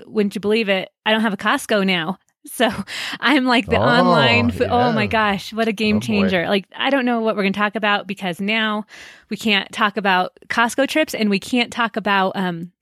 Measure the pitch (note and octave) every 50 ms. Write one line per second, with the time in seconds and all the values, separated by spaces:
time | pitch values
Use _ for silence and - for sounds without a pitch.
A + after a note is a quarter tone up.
0 | - - - A3 G#3 G3+ - G#3+ F3 G#3 G#3+ A#3 A3+ G3 G3 F#3 - - - _
1 | - A3 A3 A3 A3 A#3 F#3+ G3+ - G#3+ B3 C#4 - - A#3 G#3 F#3+ F#3+ F#3 F3
2 | D#3+ E3 F#3 - _ _ _ _ - D4 - - A#3+ A3 - - G3 - - -
3 | - - - - - - C#4+ D4 B3+ B3+ A#3+ A#3 G#3+ - - G#3 G#3 A#3+ A#3+ B3
4 | C4+ - - - A#3 A#3 A#3+ A#3+ A#3 A#3+ G#3 - B3 - B3 A#3+ B3 B3 A3+ A3
5 | G#3 G3+ G#3+ A3 G#3+ G#3 G3 F#3+ - - A3+ G#3+ A3+ A3 A3 G3 A3 G#3+ G#3 G#3+
6 | G#3 - A3 G3+ G3+ G3 F#3+ F3+ E3 - G3+ G#3 F#3 _ - - A#3 C4+ C#4 C#4
7 | B3 B3 A#3+ A#3 A3+ A3 G#3 G3+ G3 G3 F#3+ G3 G#3 G#3 G3 A3+ G3 G#3 G3+ G3+
8 | - F#3+ G3+ - G#3 F#3 E3+ - G3 G3+ A3 A3+ A3 A3 G#3+ G#3+ A3 - - -
9 | - - - - _ - G#3+ - - A3+ G#3 G3 - - - - A3+ G#3 - A3
10 | F#3 G3+ F#3 F3+ F#3 - - _ - - - - A#3 A#3+ - - C4+ C#4+ - D#4
11 | D#4 - - - A3 G#3 G3+ G3 - - - B3 A#3 - - - A#3 A3 - A#3
12 | F3+ G#3 G3+ G3 F#3 F#3+ - - F#3+ F3+ F3 E3 E3+ F3 - _